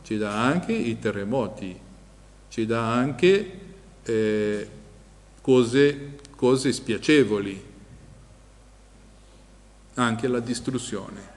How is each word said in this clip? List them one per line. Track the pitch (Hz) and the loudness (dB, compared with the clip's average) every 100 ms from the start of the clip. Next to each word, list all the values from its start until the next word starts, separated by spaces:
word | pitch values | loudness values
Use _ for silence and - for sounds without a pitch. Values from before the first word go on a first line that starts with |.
ci | - 110 | -4 -4
dà | 104 104 | -2 0
anche | 123 165 170 | 2 0 -2
i | 226 117 113 | -2 -2 -2
terremoti, | 110 101 101 135 104 - 95 90 - - - - - - - | -4 -4 -4 -4 -4 -8 -12 -12 -20 -20 -20 -20 -20 -20 -12
ci | - 110 | -6 -2
dà | 117 113 | 0 0
anche, | 120 131 - 175 196 214 - - - - - | 0 0 2 4 4 0 -12 -20 -20 -20 -14
eh, | - 110 110 107 107 104 104 - - - - - - - | -4 0 0 0 -2 -4 -8 -16 -20 -20 -20 -20 -20 -8
cose, | - 127 117 131 143 143 143 143 - - | 4 4 6 4 4 2 -12 -16 -20 0
cose | 123 131 131 | 2 4 2
spiacevoli, | 113 - 101 - 151 110 104 101 98 - - - - - - - - - - - - - - - - - - - - - - - | -2 -4 -2 4 6 6 0 -4 -8 -16 -20 -20 -20 -20 -20 -20 -20 -20 -20 -20 -20 -20 -20 -20 -20 -20 -20 -20 -20 -20 -20 -14
anche | - 120 113 131 | -2 0 0 0
la | 123 | -2
distruzione. | 120 117 - 127 - 104 95 98 95 | -2 -6 -4 -6 -6 -10 -10 -16 -18